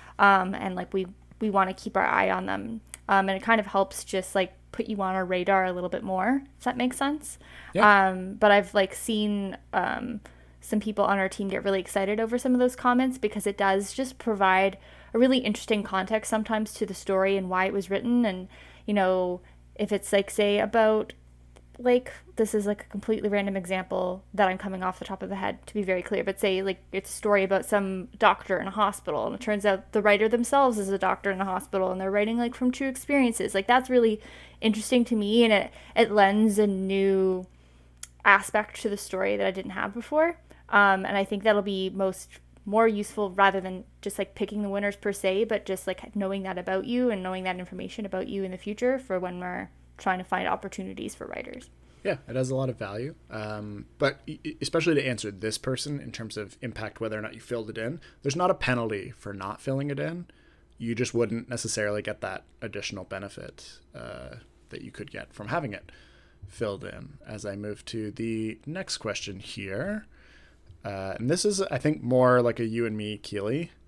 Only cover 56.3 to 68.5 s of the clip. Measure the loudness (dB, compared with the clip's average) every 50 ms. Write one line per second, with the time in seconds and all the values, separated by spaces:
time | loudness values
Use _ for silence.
56.3 | -8 -10 -10 -10 -12 -10 -10 -10 -8 -8 -10 -10 -8 -6 -6 -6 -6 -6 -8 -10
57.3 | -12 -12 -10 -6 -6 -6 -6 -6 -8 -6 -6 -6 -6 -8 -12 -20 -12 _ -4 -2
58.3 | 0 2 2 2 2 2 2 0 2 2 0 -2 -4 -4 -6 -10 -14 -14 -12 -12
59.3 | -10 -8 -8 -8 -8 -8 -6 -4 -4 -2 -2 -4 -4 -4 -4 -6 -6 -8 -12 -14
60.3 | -18 _ -20 _ _ _ _ _ _ -8 -6 -4 -2 -2 -2 0 0 0 0 0
61.3 | -2 -6 -6 -8 -8 -6 -6 -4 -4 -2 -2 -2 -2 -4 -4 -6 -8 -8 -8 -8
62.3 | -8 -10 -14 _ _ -14 -12 -10 -10 -8 -10 -8 -10 -10 -12 -10 -10 -10 -10 -12
63.3 | -14 -14 -16 -16 -16 -18 -20 -20 -20 -20 _ _ -18 -16 -14 -14 -14 -14 -14 -16
64.3 | -16 -18 -20 _ _ _ _ -16 -14 -14 -14 -14 -14 -14 -14 -14 -12 -14 -14 -14
65.3 | -14 -14 -10 -6 -6 -4 -4 -6 -8 -10 -14 -18 -20 -20 -20 -20 -20 -20 _ _
66.3 | _ -20 -20 -16 -10 -6 -6 -6 -6 -6 -10 -12 -14 -14 -16 -18 -20 -20 -16 -14
67.3 | -14 -12 -10 -10 -8 -8 -8 -10 -10 -12 -12 -10 -8 -8 -8 -8 -8 -6 -6 -4
68.3 | -4 -4 -4 -6